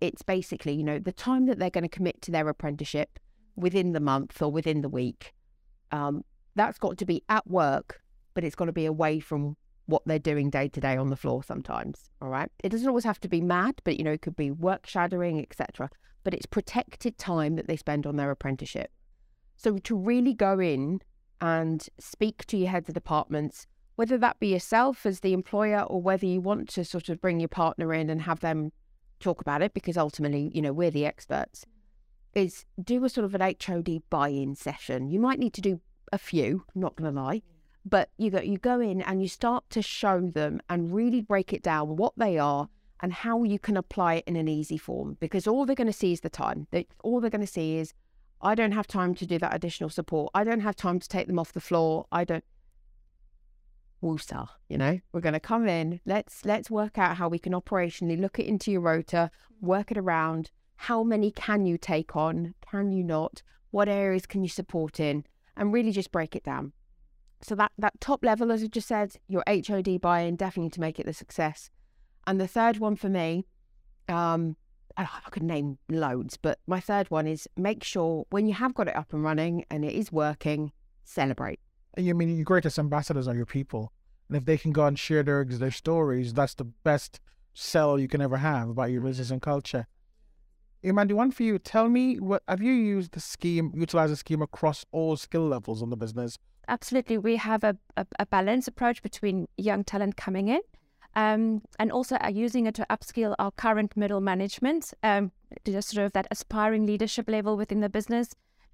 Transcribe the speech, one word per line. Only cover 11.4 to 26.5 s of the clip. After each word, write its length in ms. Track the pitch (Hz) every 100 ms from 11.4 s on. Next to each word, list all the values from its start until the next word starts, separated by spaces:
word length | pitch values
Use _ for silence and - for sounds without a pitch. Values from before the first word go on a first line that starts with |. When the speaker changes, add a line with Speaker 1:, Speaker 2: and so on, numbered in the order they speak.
Speaker 1:
sometimes, 680 | - - - 58 - 147 - _
all 80 | 135
right? 220 | 131 - -
It 60 | 190
doesn't 180 | 226 262
always 180 | 240
have 160 | 226 196
to 80 | 180
be 120 | 170
mad, 400 | 175 175 220 -
but, 120 | - -
you 80 |
know, 80 | 156
it 80 | 151
could 160 | 170 165
be 140 | 143
work 360 | 156 180 190 -
shadowing, 540 | 190 175 180 175 156
et 140 | - -
cetera. 320 | 120 - 127 - - -
But 100 | 190
it's 100 | -
protected 720 | - 208 - 247 - - 240 -
time 400 | - 170 151 160
that 100 | -
they 100 | 156
spend 300 | - 147 147
on 100 | 147
their 140 | 143
apprenticeship. 600 | 139 139 135 143 - - - _ _ _ _ _ _
So 220 | 226 196
to 180 | - 214
really 380 | 196 247 247
go 260 | 233 196 190
in 400 | 175 135 143 185 - _ _ _
and 480 | 170 165 160 160 - -
speak 460 | - - 214 - -
to 100 | 208
your 100 | 180
heads 220 | 185 170
of 40 |
departments, 720 | 170 - 156 - 151 151 - - _ _ -
whether 220 | 233 254
that 200 | 240 -
be 100 | 208
yourself 580 | 180 - 226 262 254 214
as 140 | 185
the 120 | 190
employer 480 | 185 - 208 214 208
or 180 | - 185
whether 240 | 180 190 185
you 140 | 185
want 260 | 185